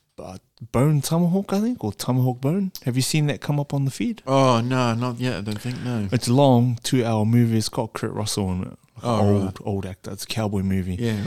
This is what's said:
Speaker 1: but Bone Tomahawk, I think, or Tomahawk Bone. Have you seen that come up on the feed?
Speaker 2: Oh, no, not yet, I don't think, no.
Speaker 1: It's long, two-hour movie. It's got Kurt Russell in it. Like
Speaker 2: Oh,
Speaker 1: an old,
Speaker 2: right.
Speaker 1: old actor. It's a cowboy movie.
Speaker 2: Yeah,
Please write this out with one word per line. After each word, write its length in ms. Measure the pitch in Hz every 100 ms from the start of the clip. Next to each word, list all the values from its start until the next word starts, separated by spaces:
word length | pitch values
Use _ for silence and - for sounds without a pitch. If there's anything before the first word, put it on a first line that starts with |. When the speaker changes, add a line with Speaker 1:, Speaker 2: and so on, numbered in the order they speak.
| _ -
Speaker 1:
but 240 | 85 95 _ _ 117
Bone 260 | 117 147 147
Tomahawk, 540 | - 165 175 190 196
I 80 | 196
think, 200 | 226 247
or 100 | 104
Tomahawk 480 | - - 127 127 123
Bone. 320 | 135 190 190 -
Have 140 | 123 127
you 40 |
seen 260 | - 156 147
that 120 | -
come 220 | - 147
up 120 | 143
on 120 | 143 135
the 60 |
feed? 300 | - 233 214 131
Speaker 2:
Oh, 320 | 135 131 117
no, 340 | 123 131 120
not 260 | 113 123 120
yet, 160 | 127 92
I 40 |
don't 200 | 104 107
think, 180 | 123 123
no. 300 | 123 117 98
Speaker 1:
It's 160 | 120 123
long, 520 | 127 139 120 123 117
two-hour 420 | - 127 117 110 107
movie. 320 | 120 117 110
It's 120 | 107
got 240 | - 110
Kurt 180 | - 110
Russell 400 | 98 107 - 95
in 100 | 90
it. 40 | -
Like 360 | - _ -
Speaker 2:
Oh, 160 | 120 107 101
Speaker 1:
an 60 | 101
old, 80 | 98
Speaker 2:
right. 120 | 98
Speaker 1:
old 240 | 110 98 95
actor. 260 | 92 101
It's 140 | 98 -
a 20 |
cowboy 360 | 113 107 101
movie. 320 | 95 95 92 90
Speaker 2:
Yeah, 160 | 117 107